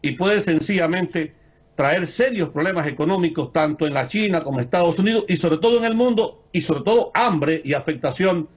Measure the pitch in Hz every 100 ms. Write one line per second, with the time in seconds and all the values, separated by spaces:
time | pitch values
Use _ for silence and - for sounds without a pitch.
0 | 143 131 185 208 202 160 156 190 165 180
1 | 175 170 156 _ _ _ _ - 139 170
2 | 165 - 254 226 160 147 170 180 147 143
3 | 156 190 170 160 131 165 156 151 151 139
4 | 131 208 214 175 143 135 123 180 175 160
5 | 196 226 202 170 170 160 220 233 226 220
6 | 247 220 220 - _ 175 - 170 190 226
7 | - - 240 170 139 160 135 143 127 147
8 | 143 - 190 175 156